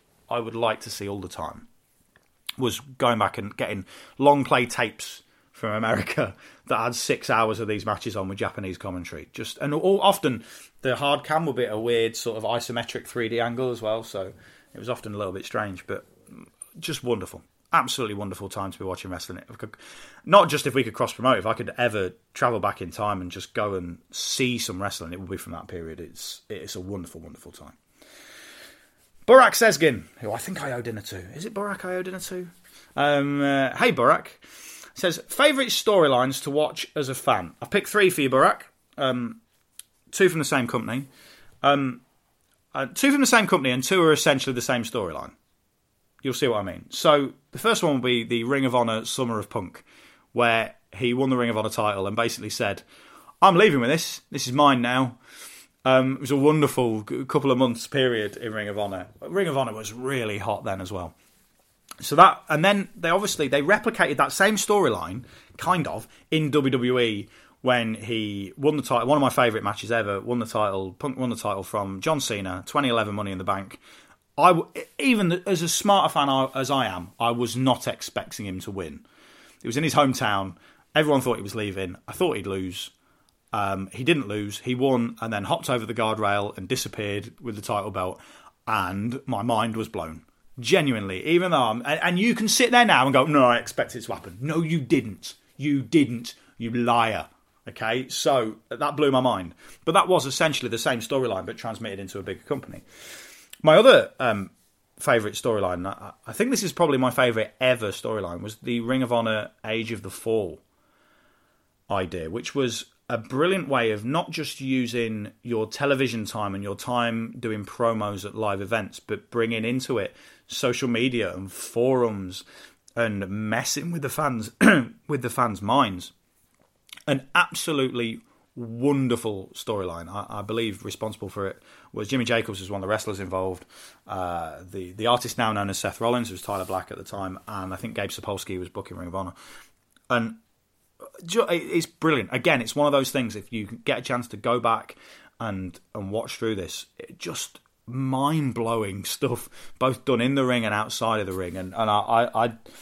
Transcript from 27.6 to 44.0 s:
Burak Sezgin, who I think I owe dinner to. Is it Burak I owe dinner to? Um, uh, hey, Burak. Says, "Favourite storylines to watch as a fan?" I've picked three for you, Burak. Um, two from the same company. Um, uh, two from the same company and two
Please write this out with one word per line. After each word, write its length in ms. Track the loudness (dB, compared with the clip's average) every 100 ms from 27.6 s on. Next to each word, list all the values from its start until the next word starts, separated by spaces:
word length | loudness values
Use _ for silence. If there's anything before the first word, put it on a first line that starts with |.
| -20 -20 _ _ -20 -20 -20 -20 -20 -20 -20 -20 _ _ _ -4 8
Burak 260 | 10 10
Sezgin, 520 | 8 4 6 4 2 -6 -12
who 140 | -8
I 60 | -6
think 220 | -8 -8
I 120 | -6
owe 100 | -6
dinner 200 | -6 -8
to. 160 | -10 -12 -14 -12
Is 80 |
it 100 | -10
Burak 300 | -6 -6 -6
I 100 | -6 -6
owe 60 |
dinner 160 | -6 -8
to? 300 | -10 -10 -10 -16 -20 -20 -10 0
Um, 440 | 2 4 2 2
uh, 360 | 2 2 0 2
hey, 160 | 2
Burak. 340 | 4 6 4 0 -20 -20 -20 -20 -20 -20
Says, 280 | -4 -2 -2 -4
"Favourite 400 | 4 4 4 0
storylines 760 | 0 4 6 8 6 2 0
to 80 | -2
watch 380 | 0 0 -2 -8 -4
as 120 | -4
a 60 |
fan?" 380 | -2 2 2 0 -10
I've 80 | -2
picked 180 | -2 0
three 220 | 4 4
for 120 | 4
you, 60 | 2
Burak. 320 | 6 6 4 -6 _ _ -4
Um, 420 | -2 0 -4 -8 _ _ _ -20 -20 _ _
two 180 | 2 4
from 120 | 4
the 40 |
same 220 | 0 0 0
company. 400 | -2 -2 -6 -8 -14 -20 -20 -20 0
Um, 380 | 4 4 2 -6 _ _ _ _ _ _ _
uh, 120 | -6 -6
two 200 | 0 4
from 80 | 4
the 60 | 6
same 180 | 4 4
company 240 | 2 2
and 140 | 0
two 180 | 2 4